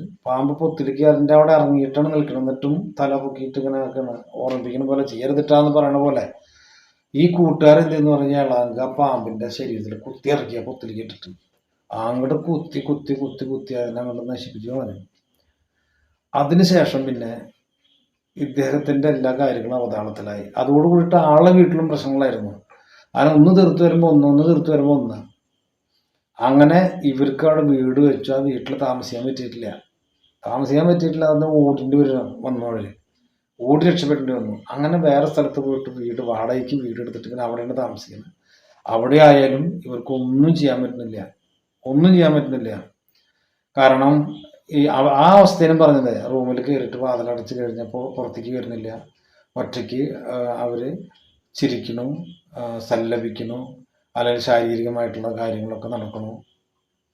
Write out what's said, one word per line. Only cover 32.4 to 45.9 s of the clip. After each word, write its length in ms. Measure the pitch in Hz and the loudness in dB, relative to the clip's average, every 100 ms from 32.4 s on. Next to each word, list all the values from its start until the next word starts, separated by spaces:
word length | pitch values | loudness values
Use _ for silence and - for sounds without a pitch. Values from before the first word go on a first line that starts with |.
| 127 | -8
വന്ന 180 | 120 117 | -6 -6
വഴി 200 | 110 98 - _ _ _ _ _ - | -8 -10 -16 _ _ _ _ _ -8
ഓടി 240 | 123 151 170 | 0 2 4
രക്ഷപ്പെടേണ്ടി 440 | 170 143 139 127 123 | 2 0 -2 -2 -6
വന്നു. 180 | 107 104 - | -6 -10 -12
അങ്ങനെ 240 | 135 151 175 156 | -6 -2 0 2
വേറെ 180 | 143 147 | 2 2
സ്ഥലത്ത് 280 | 151 135 143 135 | 0 -2 -2 -4
പോയിട്ട് 240 | 135 127 127 | -4 -6 -10
വീട് 200 | 120 117 117 | -10 -6 -6
വാടകയ്ക്ക് 460 | 110 117 131 - 143 | -4 -4 -4 -4 -6
വീട് 160 | 120 113 | -6 -10
എടുത്തിട്ട് 240 | 117 113 113 | -10 -12 -12
പിന്നെ 120 | 123 117 | -8 -8
അവിടെയാണ് 280 | 120 123 123 | -8 -8 -6
താമസിക്കുന്നത്. 460 | 117 104 - 104 151 _ _ _ _ _ - | -8 -10 -18 -20 -20 _ _ _ _ _ -6
അവിടെ 320 | 113 127 151 151 | -4 2 6 8
ആയാലും 360 | 139 131 135 170 - 127 | 8 4 0 -4 -8 -10
ഇവർക്കൊന്നും 640 | 120 139 131 127 131 156 147 | -12 -6 -6 0 2 4 2
ചെയ്യാൻ 180 | 143 123 | 0 -2
പറ്റുന്നില്ല, 360 | 123 123 113 107 92 _ _ _ _ _ 127 | -6 -8 -12 -12 -16 _ _ _ _ _ -2
ഒന്നും 240 | 143 180 | 4 6
ചെയ്യാൻ 200 | 180 156 151 | 6 6 2
പറ്റുന്നില്ല. 340 | 131 127 113 98 - _ _ _ _ _ _ _ _ 139 | 0 -6 -8 -12 -16 _ _ _ _ _ _ _ _ 2
കാരണം 360 | 135 131 139 151 151 - - _ - 151 | 4 6 4 2 0 -8 -18 _ -4 0
ഈ 40 | 147 131 | 2 2
അവ-, 160 | 143 139 165 | 2 6 8
ആ 20 | 202 | 8
അവസ്ഥയിലും 400 | 185 - 160 160 | 8 6 4 6
പറഞ്ഞത്, 280 | 151 | 6